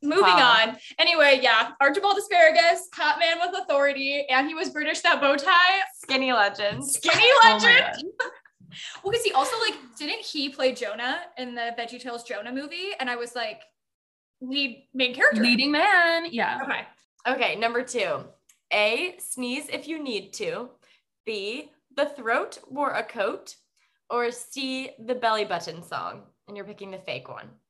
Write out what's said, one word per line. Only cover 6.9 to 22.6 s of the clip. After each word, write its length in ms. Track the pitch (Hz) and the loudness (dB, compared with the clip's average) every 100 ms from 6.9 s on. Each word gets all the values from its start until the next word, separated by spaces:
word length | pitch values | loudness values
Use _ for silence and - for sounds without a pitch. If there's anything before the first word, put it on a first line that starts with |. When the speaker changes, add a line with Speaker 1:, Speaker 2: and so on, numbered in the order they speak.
| - 330 339 | -4 0 4
Speaker 3:
Oh 200 | 466 508 | 6 10
my 100 | 453 | 8
Speaker 1:
legend. 580 | 427 440 494 - - 339 - | 8 6 6 4 -6 -10 -8
Speaker 3:
God. 100 | - - _ _ - - - - | -8 -8 _ _ -20 -18 -18 -10
Speaker 1:
Well, 100 | 381 | -4
'cause 120 | 453 | -2
he 80 | 440 | 0
also, 260 | 262 285 466 | 0 0 0
like, 160 | 440 - - - | -4 -4 -14 -12
didn't 220 | 294 440 | -8 -8
he 260 | - 311 277 | -8 -6 -6
play 220 | 269 262 | -2 -2
Jonah 480 | 254 220 214 240 311 349 - | -2 -8 -6 -6 -6 -8 -12
in 200 | 254 240 | -12 -8
the 180 | 233 233 | -8 -6
VeggieTales 480 | 233 247 254 240 | -10 -10 -12 -12
Jonah 280 | - 208 226 | -10 -10 -8
movie? 380 | 254 285 339 381 403 | -8 -8 -10 -10 -8
And 100 | 254 | -6
I 60 | 240 | -6
was 180 | 240 | -8
like, 260 | 247 226 214 _ _ _ _ _ _ _ _ | -8 -8 -10 _ _ _ _ _ _ _ _
lead 460 | 254 269 277 226 _ | -8 -4 -4 -6 _
main 200 | 262 247 | -4 -4
character. 280 | 247 - 226 | 2 2 2
Speaker 3:
Leading 300 | 233 240 277 | 2 2 2
man, 540 | 294 381 381 339 330 339 | 2 4 4 4 0 -4
yeah. 300 | 240 202 - | -4 -4 -4
Speaker 1:
Okay. 240 | 277 214 - _ _ _ 226 | -6 -6 -8 _ _ _ -4
Speaker 2:
Okay, 300 | 269 220 165 | -2 -2 0
number 260 | 233 240 | -2 -2
two. 420 | 254 247 185 139 98 _ _ _ _ | -4 -4 -4 -4 -8 _ _ _ _
A, 440 | 202 208 240 349 - | 0 0 0 -4 -8
sneeze 500 | - - 247 262 294 | -14 -8 -6 -6 -8
if 200 | 294 277 | -12 -10
you 140 | 320 | -10
need 300 | 285 208 170 | -8 -8 -10
to. 360 | - 196 170 247 _ _ _ _ _ - | -10 -8 -8 -10 _ _ _ _ _ -10
B, 460 | 214 196 247 302 _ _ - | -8 -8 -10 -14 _ _ -6
the 100 | 285 | -6
throat 520 | 285 220 247 381 - | -4 -2 -2 -2 -12